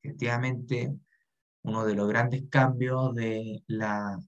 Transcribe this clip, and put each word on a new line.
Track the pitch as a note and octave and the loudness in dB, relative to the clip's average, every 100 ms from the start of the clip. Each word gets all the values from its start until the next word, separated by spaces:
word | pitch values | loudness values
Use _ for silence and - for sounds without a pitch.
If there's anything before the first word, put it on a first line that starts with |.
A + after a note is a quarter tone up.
Efectivamente, | - - A#2 A#2+ B2+ A#2+ A#2+ B2 A#2+ C#3 _ _ _ _ _ _ | -10 -4 -2 0 0 -2 -2 -2 -2 -6 _ _ _ _ _ _
uno | - A2 | -4 0
de | A2 G#2 | 0 2
los | G#2 | 2
grandes | A2 B2 C3+ - | 2 2 0 2
cambios | C#3 C3 B2 B2+ C3 C3 A#2 | 4 4 4 0 2 0 0
de | A2+ A2 A2 G#2+ - | -2 -2 -4 -10 -6
la | A2 A2 G#2 G#2 G2 | -2 0 -2 -2 -6